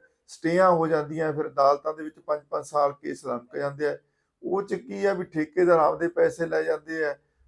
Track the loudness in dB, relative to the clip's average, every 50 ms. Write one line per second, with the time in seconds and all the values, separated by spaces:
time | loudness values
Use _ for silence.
0 | _ _ _ _ _ -20 -12 -6 -2 0 2 4 6 4 4 4 2 0 0 -2
1 | -2 -2 -4 -4 -2 -2 -2 -4 -4 -4 0 4 4 4 4 2 0 -6 -6 -8
2 | -10 -14 -14 -10 -6 -6 -6 -6 -6 -6 -8 -8 -6 -4 0 0 0 0 0 -4
3 | -10 -10 -10 -8 -6 -8 -8 -8 -8 -10 -8 -6 -6 -6 -4 -4 -4 -4 -4 -6
4 | _ _ _ _ _ _ _ _ -8 -4 -4 -4 -4 -4 -6 -8 -8 -8 -6 -2
5 | 0 0 0 -2 -4 -6 -4 -6 -4 -2 0 2 4 6 6 6 4 4 2 0
6 | -2 -2 0 2 2 2 2 -2 -4 -2 -2 -2 0 -2 -2 -4 -4 -8 -6 -4
7 | -4 -4 -6 -8 _ _ _ _ _